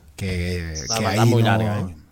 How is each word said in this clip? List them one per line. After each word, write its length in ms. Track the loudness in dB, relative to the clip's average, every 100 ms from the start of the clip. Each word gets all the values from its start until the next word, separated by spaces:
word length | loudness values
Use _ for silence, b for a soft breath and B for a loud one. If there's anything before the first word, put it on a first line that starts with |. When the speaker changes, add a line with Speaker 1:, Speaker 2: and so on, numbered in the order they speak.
| -20 -8
Speaker 1:
que, 580 | -4 -2 -2 -4 -6 -8 -4
Speaker 2:
La 80 | -2
Speaker 1:
que 80 |
Speaker 2:
hermandad 180 | 0 4
Speaker 1:
ahí 40 | 4
Speaker 2:
muy 120 | 4
Speaker 1:
no, 60 | 4
Speaker 2:
larga, 300 | 2 0 -2
¿eh? 140 | -6 -10 -16